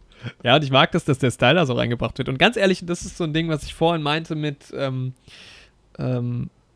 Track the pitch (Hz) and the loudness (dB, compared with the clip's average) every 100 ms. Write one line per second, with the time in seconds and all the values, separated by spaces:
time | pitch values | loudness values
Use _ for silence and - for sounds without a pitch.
0 | _ - 123 - 165 147 139 135 - 170 | _ -16 -16 -4 4 4 6 4 4 2
1 | - 135 127 - 127 175 139 123 120 117 | 0 0 0 2 4 4 2 0 -2 -2
2 | 113 - 131 131 190 240 196 185 175 175 | -4 -4 -6 2 2 4 2 0 -2 -6
3 | 190 - 165 156 165 151 - - 165 170 | -8 -6 -2 -2 -2 -4 -6 0 0 2
4 | 147 156 165 156 151 139 - 131 135 131 | 0 -2 -4 -4 -4 -6 -12 -6 -4 -4
5 | 127 - - - - - - _ _ - | -6 -8 -20 -20 -20 -20 -20 _ _ -8
6 | 131 123 120 120 - - _ | -4 -2 -2 -4 -8 -12 _